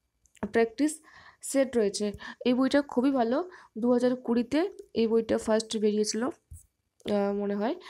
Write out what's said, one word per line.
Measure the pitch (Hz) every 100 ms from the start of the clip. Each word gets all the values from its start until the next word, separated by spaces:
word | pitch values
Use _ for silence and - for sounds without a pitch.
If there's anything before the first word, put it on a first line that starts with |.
| _ _ _ _ 208
প্র্যাকটিস | 226 226 - 302 302 - - - -
সেট | - 269 262 247
রয়েছে। | 208 202 208 202 - 233 -
এই |
বইটা | 247 262 285
খুবই | 285 - 262
ভালো, | 269 226 262 359 - - -
দু | 240
হাজার | 247 247 254
কুড়িতে | 254 240 240 285 392 - -
এই | - 226
বইটা | 226 220 214
ফার্স্ট | 220 220 220 226
বেরিয়েছিল, | 214 208 214 220
আহ, | 247 - _ - - _ _ _ - 202 202
মনে | 202 202 202
হয়। | 214 349 -